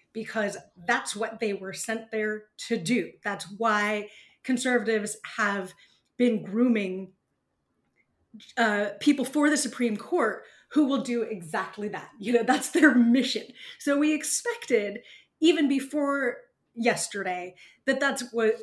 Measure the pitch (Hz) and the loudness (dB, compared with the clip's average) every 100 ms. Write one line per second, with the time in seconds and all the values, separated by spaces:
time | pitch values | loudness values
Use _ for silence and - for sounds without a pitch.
0 | _ 226 220 226 170 170 - 180 170 254 | _ -12 -6 -4 -4 -6 -16 -10 -2 -2
1 | 277 208 214 214 214 190 190 - - 226 | -2 -6 -6 -4 -4 -4 -8 -10 -6 -6
2 | - 220 214 214 - - - 214 170 240 | -6 -4 -4 -6 -12 -12 -4 -4 0 -2
3 | - - - - 170 202 226 208 208 214 | -2 -8 -8 -8 -10 -4 0 2 0 -2
4 | 202 - - _ - 247 254 247 214 220 | -6 -16 -20 _ -2 0 2 0 2 -2
5 | 208 - - - 208 202 190 - _ _ | -2 -10 -10 -4 -2 -2 -6 -14 _ _
6 | _ - 247 208 160 214 247 220 190 190 | _ 2 2 2 -2 2 4 2 0 -6
7 | 190 _ _ _ _ _ _ _ _ _ | -10 _ _ _ _ _ _ _ _ _
8 | _ _ _ 214 - - 220 208 208 - | _ _ _ -20 -10 0 0 2 -2 0
9 | 294 277 247 302 294 294 247 - 240 208 | 2 2 0 2 4 2 -2 0 -2 -2
10 | - 349 220 - - _ - 302 269 269 | -2 0 0 -2 -14 _ -2 2 2 2
11 | 220 240 214 196 160 196 190 208 208 165 | -2 -4 -4 -6 -6 -6 -6 -8 -8 -8
12 | - - 208 233 220 294 - 320 294 240 | -12 -8 0 2 4 2 2 6 8 8
13 | 233 254 247 220 - - - - 285 285 | 6 6 2 -4 -8 -18 -20 -8 -2 2
14 | 302 302 - - 480 453 - 220 202 208 | 2 0 -2 -4 -4 -6 -2 0 0 -8
15 | - - _ - 320 330 277 277 - 294 | -16 -20 _ 2 4 4 2 0 -2 -2
16 | 277 277 254 - - _ _ 233 233 - | 0 0 -2 -6 -14 _ _ -2 0 0
17 | - 202 185 180 180 - - _ 269 262 | -4 -6 -6 -6 -8 -14 -20 _ -2 0
18 | 277 277 240 226 220 226 | 0 -2 -4 0 2 0